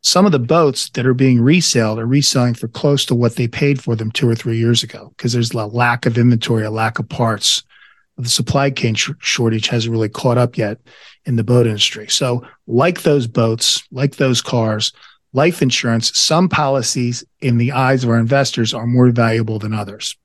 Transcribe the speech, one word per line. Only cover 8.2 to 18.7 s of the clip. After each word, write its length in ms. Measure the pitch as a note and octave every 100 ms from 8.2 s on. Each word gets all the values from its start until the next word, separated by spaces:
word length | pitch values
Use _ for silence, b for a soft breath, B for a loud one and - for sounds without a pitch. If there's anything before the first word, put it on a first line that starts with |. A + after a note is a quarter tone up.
| A#2+
supply 400 | - B2 C#3+ C#3
chain 240 | C3 A#2 G#2+
sh-, 160 | - D3
shortage 480 | - - A#2 A2 -
hasn't 240 | A#2+ A2+
really 180 | A2+ G#2+
caught 280 | - B2+ A#2+
up 200 | A#2+ B2
yet 220 | G#2+ A2+ _ B B B -
in 100 | A#2
the 80 |
boat 240 | A2 B2 A#2
industry. 400 | G#2 - G#2+ G#2+
So 340 | - C3 B2 B B -
like 340 | A#2+ E3+ E3+
those 240 | E3+ C#3+ A#2
boats, 560 | A#2+ A2+ A2+ - - -
like 240 | C3 C#3+ -
those 260 | C3+ A#2+
cars, 500 | - B2 A2 G#2+ - b b b _
life 280 | B2+ D#3+ F3
insurance, 500 | C3+ - B2 A#2 - -
some 320 | - D#3+ F#3
policies 720 | - C#3+ C3+ B2 C3 A#2+ A#2+ - _
in 180 | C3 A#2
the 140 | A#2+
eyes 320 | C3 C3 C3+
of 60 | B2
our 80 | A#2
investors 540 | A2+ C#3 C3+ - A2